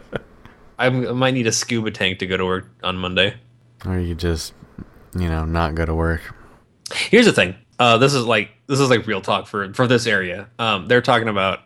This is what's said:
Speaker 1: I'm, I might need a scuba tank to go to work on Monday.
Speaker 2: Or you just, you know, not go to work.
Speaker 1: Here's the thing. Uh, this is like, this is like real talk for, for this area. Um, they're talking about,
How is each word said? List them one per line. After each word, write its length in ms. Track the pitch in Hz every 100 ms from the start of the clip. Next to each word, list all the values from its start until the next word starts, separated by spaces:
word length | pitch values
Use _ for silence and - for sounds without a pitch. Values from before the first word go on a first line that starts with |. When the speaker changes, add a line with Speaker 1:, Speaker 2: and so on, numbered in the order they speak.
| - - - - - - - -
Speaker 1:
I'm, 280 | 123 127 110
I 40 |
might 220 | 123 131
need 120 | 131 113
a 60 |
scuba 380 | - - 117 107
tank 280 | 104 95 95
to 60 | 92
go 100 | 92
to 80 |
work 240 | 92 92 - _
on 140 | 90 92
Monday. 380 | 92 92 98 - - _ _ - 92
Speaker 2:
Or 120 | 90
you 160 | 87
just, 400 | 82 87 80 - - - - - - - 92
you 120 | 87
know, 160 | 80
not 300 | 80 82 80
go 100 | 82 82
to 80 |
work. 260 | 80 82 80 - - - - _ _ -
Speaker 1:
Here's 340 | - - 220 220
the 60 |
thing. 220 | 113 92 - _ -
Uh, 200 | 120 113
this 160 | 139
is 100 | 139 117
like, 240 | 110 98 _ -
this 140 | 135
is 100 | 135
like 160 | 117 98
real 140 | 98
talk 260 | 101 101 -
for, 260 | 104 98
for 120 | 101 123
this 200 | 120 117
area. 420 | 101 90 92 - -
Um, 280 | 113 101 87
they're 120 | 123
talking 280 | 135 120 113
about, 320 | 101 95 90